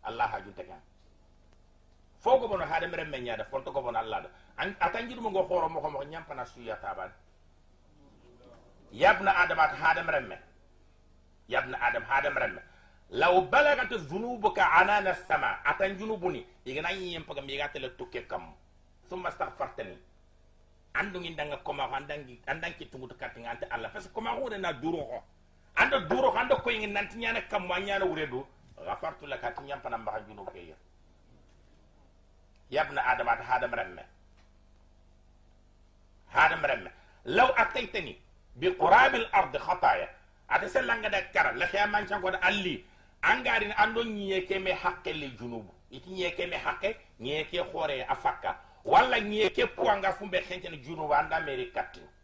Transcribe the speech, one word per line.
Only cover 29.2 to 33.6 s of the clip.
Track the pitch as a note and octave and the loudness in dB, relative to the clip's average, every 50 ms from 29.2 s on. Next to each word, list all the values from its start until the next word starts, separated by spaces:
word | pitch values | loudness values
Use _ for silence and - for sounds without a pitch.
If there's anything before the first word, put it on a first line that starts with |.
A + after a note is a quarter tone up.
| D3+ | -10
laka, | C#3+ C3+ A#2+ - A#2+ A#2+ | -8 -8 -6 -6 -6 -6
ti | - C#3 | -6 -10
nyam | C#3 C#3 - | -10 -10 -10
pana | - - - A2+ | -8 -8 -8 -6
mbaha | A2+ A2+ G#2+ G#2+ | -6 -6 -8 -8
junub | G#2 G2+ G#2+ G#2 G2 - - | -10 -12 -16 -14 -14 -14 -14
ke | F#2+ F2 E2 | -16 -18 -18
ya. | D#2 - _ _ _ _ _ - _ _ _ - - - - - - - - - - - _ _ _ _ - - _ _ _ _ _ _ _ _ _ _ - - | -20 -20 _ _ _ _ _ -20 _ _ _ -20 -20 -20 -20 -20 -20 -20 -20 -20 -20 -20 _ _ _ _ -20 -20 _ _ _ _ _ _ _ _ _ _ -16 -4
Ya | B2+ D3 D#3 | 0 0 0
ibn | - C#3 - | 0 -2 -2
Adam, | - B2 B2+ B2 A#2 A#2 | 2 2 2 2 2 0
ata | A#2+ A#2 - | 0 0 0
hadam | B2 B2+ B2 | -2 0 0